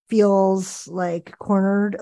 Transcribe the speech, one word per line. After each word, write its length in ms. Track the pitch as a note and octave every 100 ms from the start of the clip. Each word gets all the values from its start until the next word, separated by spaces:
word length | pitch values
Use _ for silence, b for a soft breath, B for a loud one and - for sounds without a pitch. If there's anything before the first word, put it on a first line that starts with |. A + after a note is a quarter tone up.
| _
feels, 800 | A3 G3+ G3 F#3+ F#3+ F#3 - -
like, 480 | F3 F3+ F3 - -
cornered, 580 | - G3 G3 G3+ G#3 G3